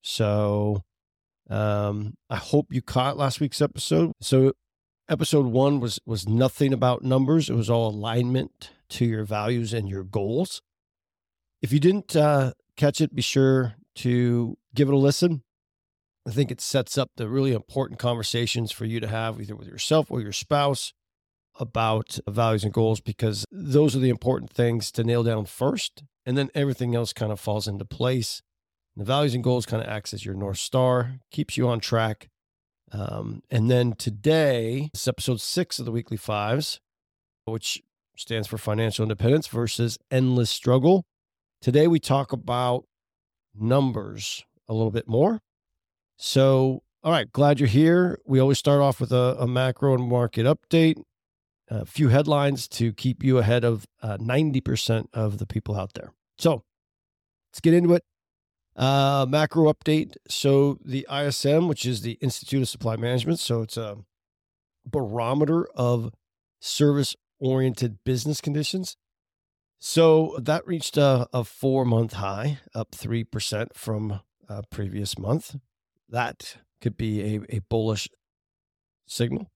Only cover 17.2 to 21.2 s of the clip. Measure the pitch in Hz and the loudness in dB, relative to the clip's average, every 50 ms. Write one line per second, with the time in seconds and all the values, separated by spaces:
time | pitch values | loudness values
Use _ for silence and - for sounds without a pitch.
17.2 | 117 107 120 135 135 135 123 107 - _ - 135 135 - 120 110 - 123 120 117 | -8 -4 -2 0 0 0 0 -2 -4 _ -6 -6 -6 -6 -6 -4 -2 -2 -2 -2
18.2 | 104 - - 120 117 110 - 120 117 107 - - 117 110 113 117 110 104 107 113 | -4 -4 -2 -2 -2 -2 -2 -4 -4 -6 -6 -8 -8 -6 -6 -6 -6 -6 -6 -4
19.2 | 113 113 110 113 104 101 107 - - - - - - - 156 160 151 _ - 127 | -6 -6 -8 -8 -12 -14 -14 -16 -16 -18 -12 -10 -2 2 2 2 2 _ -4 -6
20.2 | 107 104 101 - - _ 151 143 143 143 139 - - - _ _ _ _ _ _ | -6 -6 -8 -10 -4 _ 0 2 2 2 0 -2 -6 -12 _ _ _ _ _ _